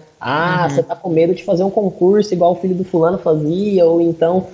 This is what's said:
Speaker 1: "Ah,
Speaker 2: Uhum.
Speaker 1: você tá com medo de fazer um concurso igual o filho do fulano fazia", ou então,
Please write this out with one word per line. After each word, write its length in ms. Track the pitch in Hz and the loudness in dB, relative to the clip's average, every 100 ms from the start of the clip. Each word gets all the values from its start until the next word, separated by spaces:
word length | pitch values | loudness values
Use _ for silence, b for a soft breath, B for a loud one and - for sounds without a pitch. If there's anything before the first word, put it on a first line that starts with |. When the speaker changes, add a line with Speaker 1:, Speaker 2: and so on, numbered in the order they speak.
| B _ | B _
Speaker 1:
"Ah, 420 | 120 147 170 180 160 | -6 -2 -2 -2 0
Speaker 2:
Uhum. 20 | 143 | -2
Speaker 1:
você 80 | |
tá 120 | 160 180 | -4 -6
com 100 | 180 | -2
medo 240 | 160 170 | 0 0
de 120 | 185 - | 0 -2
fazer 180 | 175 | -2
um 60 | 196 | 0
concurso 640 | 202 196 - 180 208 208 | -2 -4 0 2 2 2
igual 180 | 175 175 | 0 2
o 40 | 180 | 0
filho 200 | 190 180 | -2 -4
do 80 | |
fulano 340 | 185 170 165 185 | -2 0 0 0
fazia", 680 | 175 156 151 180 208 190 165 | 0 0 -2 -2 0 2 4
ou 160 | 170 | 4
então, 460 | 170 165 165 185 185 | 0 0 0 0 -4